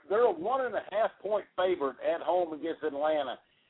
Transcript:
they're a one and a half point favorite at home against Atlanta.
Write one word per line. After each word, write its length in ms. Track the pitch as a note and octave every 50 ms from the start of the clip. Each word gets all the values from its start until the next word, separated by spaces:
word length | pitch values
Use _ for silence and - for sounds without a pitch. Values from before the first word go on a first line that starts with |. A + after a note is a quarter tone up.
| - C#3+
they're 180 | F#3+ A3 A#3+ A#3
a 40 |
one 340 | F#3 D#3 E3 G#3+ B3+ C4+ C4
and 100 | A#3+ G#3
a 80 | E3 - -
half 200 | F3+ G#3 A3+ G3 - _
point 240 | - F#3+ G#3+ G3+ - - _
favorite 420 | - F3+ F#3+ F3+ - C#3+ C3+ B2+ - -
at 160 | D3 E3 E3
home 320 | C#3 C#3+ E3+ F3+ F3+ D#3+
against 320 | D#3 D3 C3+ E3 D#3 - C#3+
Atlanta. 540 | D#3 C#3 C#3 D3 D#3 D#3 D3+ C#3 B2+ A2 - _ _ _ _ _ _